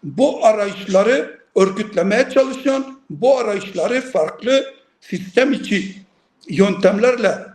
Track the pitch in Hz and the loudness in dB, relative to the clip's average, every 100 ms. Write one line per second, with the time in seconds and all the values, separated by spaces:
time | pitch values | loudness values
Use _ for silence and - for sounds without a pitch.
0 | 151 139 277 - 226 214 202 190 202 190 | -10 0 0 4 2 2 -2 -6 0 2
1 | 208 277 - - _ - 190 190 214 - | 4 2 -2 -12 _ 2 2 0 -4 -2
2 | 185 214 262 269 269 262 277 269 269 - | 0 0 2 2 0 -2 -2 -2 -4 -14
3 | _ 147 240 262 226 202 190 185 180 247 | _ -2 2 2 0 -4 -6 -4 -2 -2
4 | 247 190 156 - 226 269 269 - _ _ | -2 -2 -2 -4 0 0 0 -12 _ _
5 | - 185 - - 262 233 - 202 - - | -10 -10 -2 0 2 0 -2 -4 -4 -14
6 | - _ _ _ - 147 196 185 185 202 | -20 _ _ _ -10 2 2 4 2 4
7 | 240 240 208 156 - | 0 2 -2 -2 -10